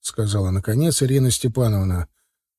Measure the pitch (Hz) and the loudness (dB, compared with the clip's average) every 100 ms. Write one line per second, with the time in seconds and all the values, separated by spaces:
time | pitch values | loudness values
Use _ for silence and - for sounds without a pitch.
0 | - - 107 104 95 95 101 117 165 - | -10 -4 -2 0 0 -2 0 0 0 0
1 | 131 135 127 110 127 120 117 101 95 90 | 2 2 2 0 -2 0 0 2 0 -2
2 | 85 _ _ _ _ | -4 _ _ _ _